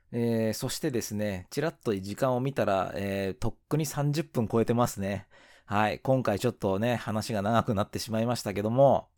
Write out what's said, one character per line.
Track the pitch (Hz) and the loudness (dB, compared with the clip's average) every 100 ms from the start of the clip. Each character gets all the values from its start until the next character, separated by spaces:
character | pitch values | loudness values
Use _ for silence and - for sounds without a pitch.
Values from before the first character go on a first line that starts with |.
| - | -10
え | 120 117 113 110 | -2 0 2 0
ー、 | |
そ | 107 131 | 0 -4
し | - | -4
て | 160 | -2
で | 120 | -2
す | - | -2
ね、 | 104 104 92 - | -4 -2 -4 -8
ち | - | -4
ら | 156 | -4
っ | - | -4
と | - | -4
時 | 98 95 | -4 -4
間 | 104 131 123 | -2 0 0
を | |
見 | 135 | -2
た | 139 104 | 0 0
ら、 | 95 90 | 2 0
え | - 98 98 98 | -2 -2 -2 -2
ー、 | 92 | -2
と | 113 | -4
っ | - - | -4 -4
く | 147 | -2
に | 151 | -2
三 | - 147 | -2 0
十 | 147 | 0
分 | 160 - 107 | -2 -2 0
超 | 113 | 2
え | |
て | 110 | 2
ま | 117 120 | 2 2
す | - | 0
ね。 | 98 98 - - - - | -4 -4 -8 -20 -20 -20
は | - 101 107 | -4 0 2
い。 | 82 | 0
今 | - 131 | 0 2
回 | 113 98 | 2 0
ち | 120 | 0
ょ | |
っ | |
と | - 101 95 | -2 0 2
ね、 | 117 | 0
話 | 120 - 107 - | 0 -2 -4 -2
が | 110 | -2
長 | 101 117 | 2 2
く | 107 | 2
な | 98 | 0
っ | 107 | -2
て | 98 | -4
し | - | -4
ま | 110 | -2
い | 117 | -2
ま | 131 | -2
し | |
た | 110 | -4
け | 95 | -2
ど | 104 | 0
も | 120 139 95 - | 6 6 6 0